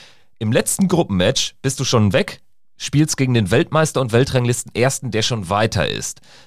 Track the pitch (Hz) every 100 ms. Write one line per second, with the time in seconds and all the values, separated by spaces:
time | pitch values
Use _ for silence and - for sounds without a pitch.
0 | - - - - 110 139 - - 190 170
1 | 165 95 92 - - - 135 - 127 120
2 | 104 131 - - - - - - - 139
3 | 151 - 131 120 92 117 170 151 156 131
4 | 127 117 139 131 120 120 - - 127 -
5 | 127 107 - 113 87 101 113 101 62 53
6 | - - - -